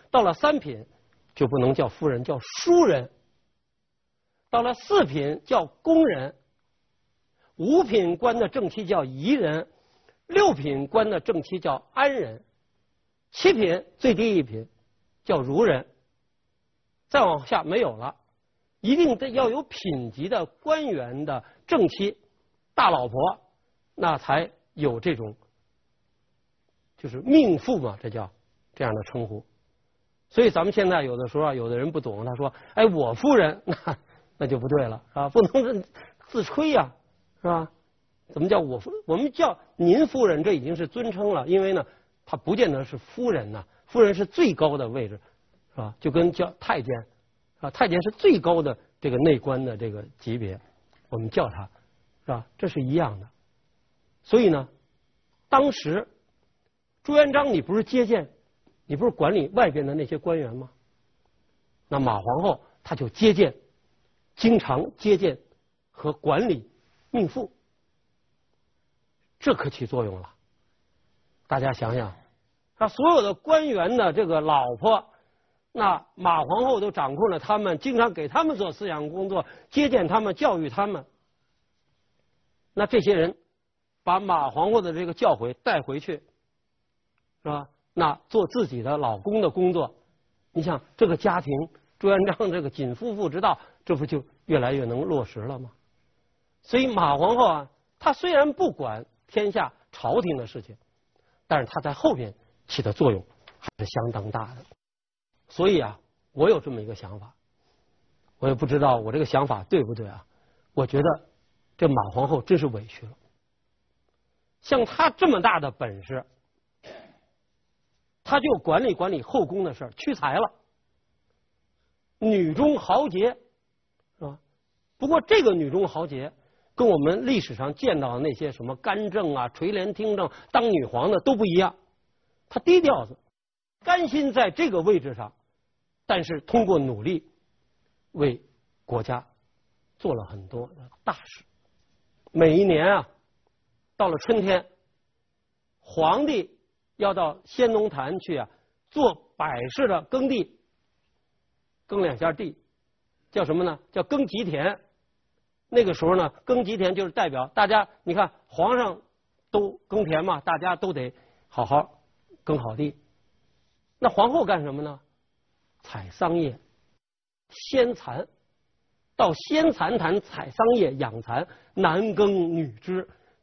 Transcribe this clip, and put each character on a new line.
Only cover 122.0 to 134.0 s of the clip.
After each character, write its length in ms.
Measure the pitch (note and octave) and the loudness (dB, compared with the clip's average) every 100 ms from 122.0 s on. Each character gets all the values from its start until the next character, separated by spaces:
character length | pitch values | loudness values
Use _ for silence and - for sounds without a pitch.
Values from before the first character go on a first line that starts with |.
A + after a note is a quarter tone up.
| _ - | _ -4
女 340 | A3 G#3 E3 | 0 2 0
中 240 | D#3 D4 C#4+ | 2 2 2
豪 300 | - G3+ D4 | 0 0 0
杰， 300 | F#3 A3+ - _ _ _ _ _ _ _ - | 0 -2 -2 _ _ _ _ _ _ _ -16
是 80 | D3 | -16
吧？ 140 | D3 _ _ _ _ _ - | -16 _ _ _ _ _ -8
不 100 | C#4 | 0
过 140 | E4 | 2
这 220 | - A4 | 4 4
个 100 | C4 | 6
女 160 | F3+ C#3+ | 2 0
中 180 | E3 G3 | 0 -2
豪 200 | D#3 E3 | -4 -8
杰 260 | C#3 C#3 - _ _ _ - | -8 -12 -14 _ _ _ 0
跟 120 | A#3+ | 4
我 100 | E3 | 4
们 280 | C#3+ G3 B3 | 4 2 0
历 140 | B3 | -2
史 160 | - A#2 | -2 -6
上 180 | C3+ | -8
见 260 | D3 C4 D#3+ | -4 0 0
到 160 | C3+ A#2+ | 0 -4
的 40 | |
那 140 | D3+ | -4
些 180 | A#2 D3+ | -4 -6
什 140 | C3 A#2+ | -8 -10
么 100 | C3 | -8
干 360 | - G3 G#3+ | -4 -4 -4
政 240 | F#3+ F3+ C#3 | -2 -2 -2
啊、 140 | B2 | -4
垂 220 | - E3+ | -4 -4
帘 220 | G#3 F#3 | -4 -4
听 240 | - G#3+ G3+ | -4 -4 -2
政、 120 | E3 - - | -4 -8 -4
当 200 | - A#3 | 0 2
女 140 | F#3 A#2+ | 2 0
皇 260 | A#2+ D#3+ | -2 0
的 80 | G3 | 0
都 160 | - A#3+ | 2 2
不 100 | G#3 | 2
一 60 | |
样， 240 | E3+ F#3 - _ _ _ _ _ _ _ | 2 0 -2 _ _ _ _ _ _ _
她 100 | - | -4
低 220 | - F4+ | 4 4
调 240 | D#4+ G3 A2 | 6 0 -2
子， 120 | B2+ _ _ _ _ _ _ | -14 _ _ _ _ _ _
甘 240 | - F4+ | 0 0